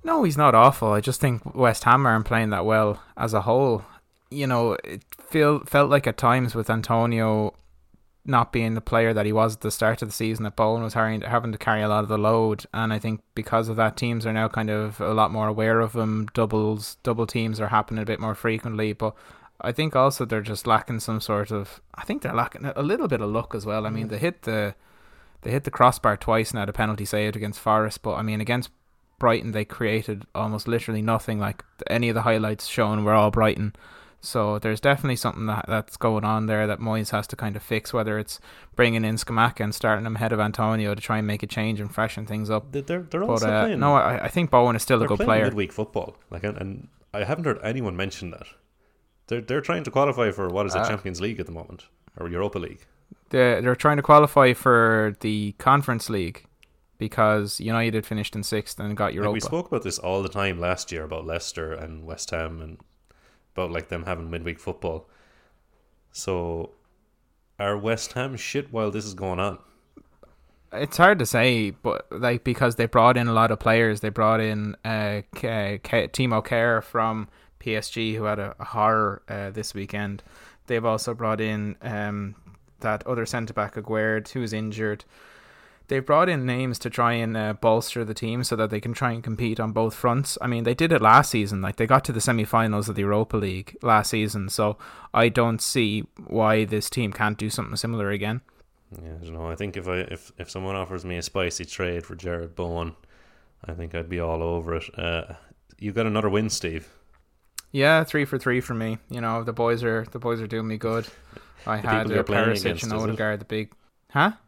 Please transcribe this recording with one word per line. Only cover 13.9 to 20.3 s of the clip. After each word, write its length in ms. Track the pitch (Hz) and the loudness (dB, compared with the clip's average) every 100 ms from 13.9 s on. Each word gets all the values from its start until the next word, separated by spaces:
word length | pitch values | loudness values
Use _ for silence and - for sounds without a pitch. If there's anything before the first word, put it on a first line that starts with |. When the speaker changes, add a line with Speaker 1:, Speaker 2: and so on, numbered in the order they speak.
| - | 2
Speaker 1:
teams 300 | 120 117 113 | -2 -2 -2
are 60 | |
now 160 | 110 110 | 0 0
kind 200 | - 107 | 0 -2
of 320 | 107 107 104 | -2 -4 -4
a 140 | 98 | 0
lot 160 | 110 104 | 2 2
more 140 | 107 107 | 2 -2
aware 320 | 107 110 113 | 2 4 4
of 140 | 113 | 2
him. 340 | 120 110 110 107 | 0 0 -2 -2
Doubles, 600 | - 110 107 107 107 107 - | 0 2 2 0 -2 -6 -6
double 220 | - 117 113 | -4 -2 -2
teams 340 | 120 113 107 | -2 -4 -4
are 80 | 104 | 0
happening 340 | 107 104 110 | 0 0 -6
a 40 | 107 | -4
bit 120 | 104 | -4
more 140 | 110 | -4
frequently, 580 | 101 117 110 120 107 107 | -2 -2 -2 -4 -2 -2
but 220 | 104 110 - - - - _ | -2 -4 -4 -20 -20 -20 _
I 100 | - | -6
think 220 | 120 156 | -2 0
also 300 | 135 135 - | 4 4 2
they're 160 | 120 | -2